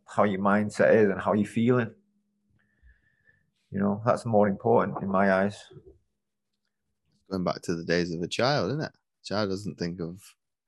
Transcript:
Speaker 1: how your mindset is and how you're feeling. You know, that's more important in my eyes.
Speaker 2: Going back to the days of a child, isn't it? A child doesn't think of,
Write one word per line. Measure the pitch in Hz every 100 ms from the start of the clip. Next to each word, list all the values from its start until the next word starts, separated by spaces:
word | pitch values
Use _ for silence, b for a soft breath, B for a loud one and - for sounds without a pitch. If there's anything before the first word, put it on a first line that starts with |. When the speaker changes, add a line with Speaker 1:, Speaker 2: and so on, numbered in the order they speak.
| -
Speaker 1:
how | -
your | 104 95
mindset | 98 101 104 - 69
is | 104 104
and | 92
how | 95
you're | 107 104
feeling. | 117 117 123 110 - _ _ _ _ _ _ _ _ - _ _ _ _ _ _ _ _
You | 98
know, | 101 104
that's | 117 - 117
more | 107 104
important | 98 117 117 92 -
in | 98
my | 95 98
eyes. | 95 98 98 - - - - _ _ _ _ _ _ _ _ _ _ _ _ -
Speaker 2:
Going | 95
back | 87 -
to | -
the | 85
days | 85 85 87
of | 82
a | 82
child, | - 123 143 92
isn't | 147
it? | -
A | - _ _ -
child | 98 101
doesn't | 95 104 -
think | 87 90
of, | 82 92 - _ _ _